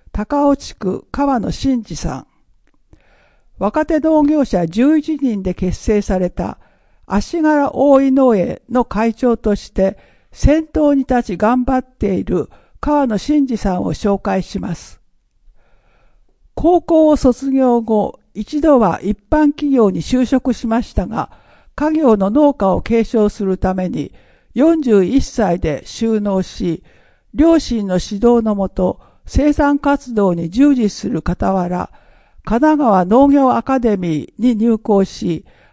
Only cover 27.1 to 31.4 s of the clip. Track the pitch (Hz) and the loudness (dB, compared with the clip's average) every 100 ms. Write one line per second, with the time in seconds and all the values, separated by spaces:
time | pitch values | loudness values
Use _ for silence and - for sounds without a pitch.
27.1 | _ _ 196 330 330 - 226 196 180 - | _ _ 0 4 2 0 -4 -2 -2 -2
28.1 | 202 233 240 220 202 190 - 214 - - | 0 2 2 0 -2 -4 -2 -4 -4 -12
29.1 | _ - - 294 294 285 285 285 285 254 | _ -4 0 2 2 2 2 0 -2 -2
30.1 | 220 196 170 165 208 294 254 208 - 208 | -2 0 0 -4 2 2 2 0 -4 -6
31.1 | 165 - 175 | -4 -4 -2